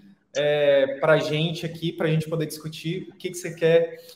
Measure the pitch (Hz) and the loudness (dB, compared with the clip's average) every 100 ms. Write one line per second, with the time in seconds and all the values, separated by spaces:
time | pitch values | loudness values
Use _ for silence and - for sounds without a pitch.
0 | - _ _ 135 147 147 143 139 135 - | -20 _ _ -2 0 2 4 4 4 2
1 | 156 151 131 151 165 165 165 - 165 - | 4 4 4 -2 -2 -4 -8 -6 -6 -2
2 | 170 156 156 160 170 - 156 - 160 185 | 0 0 -2 -4 -6 -8 -14 -10 -8 -8
3 | - - 180 - 180 160 165 170 170 - | -10 -12 -12 -10 -12 0 4 4 2 -4
4 | - | -16